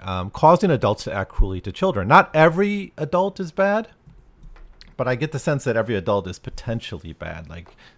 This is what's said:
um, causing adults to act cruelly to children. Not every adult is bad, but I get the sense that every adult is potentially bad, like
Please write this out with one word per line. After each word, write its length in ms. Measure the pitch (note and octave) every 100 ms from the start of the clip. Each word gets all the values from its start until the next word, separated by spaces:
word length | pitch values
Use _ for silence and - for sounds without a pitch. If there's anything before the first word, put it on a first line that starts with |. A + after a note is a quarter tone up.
um, 300 | F#2+ F#2 F#2+
causing 400 | - D#3 F3 F#3+
adults 320 | C3 G#2 G#2+
to 100 | -
act 180 | G2 F#2+
cruelly 300 | - G2+ F#2
to 100 | G2+
children. 360 | - F#3+ A2+ F#2+
Not 280 | E3+ F3+ D#3
every 560 | E3 E3 G3+ G#3 F#3+ -
adult 420 | D3+ F3+ F#3+ F#3+
is 120 | F3+
bad, 380 | - G3 G#3+ A3 _ - - - - - - - - - -
but 100 | B2+
I 80 | B2
get 160 | D3+
the 80 | C3+
sense 240 | - C#3+
that 140 | C3 A2+
every 180 | A2 G#2
adult 320 | F2 G2+ F#2
is 100 | F2+
potentially 760 | - - - A#2 - E2+ E2+
bad, 360 | D#2 D#2+ D#2+ D#2+
like 260 | E2 F2 - -